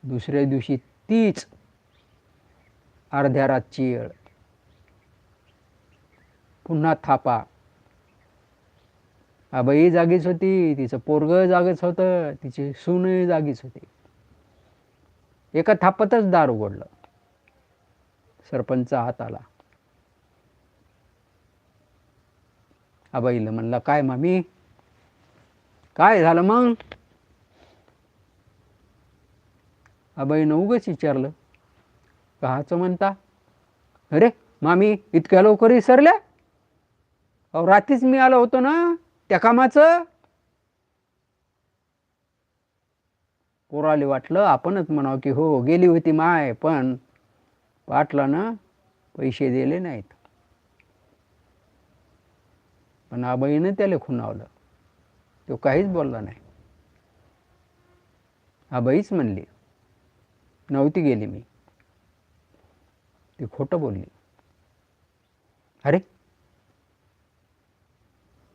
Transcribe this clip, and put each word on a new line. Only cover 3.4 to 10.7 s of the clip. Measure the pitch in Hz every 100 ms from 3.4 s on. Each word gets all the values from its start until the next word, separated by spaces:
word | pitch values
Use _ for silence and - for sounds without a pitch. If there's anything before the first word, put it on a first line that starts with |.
| 135
रातची | 127 - -
येळ. | 131 120 113 - _ _ _ _ _ _ _ _ _ _ _ _ _ _ _ _ _ _ _ _ _ _ _ _ -
पुन्हा | 165 160 156
थापा. | - 135 135 113 - _ _ _ _ _ _ _ _ _ _ _ _ _ _ _ _ _ _ _ _
आबाई | 135 123 147 175
जागीच | 170 170 180 165
होती, | 170 190 190 170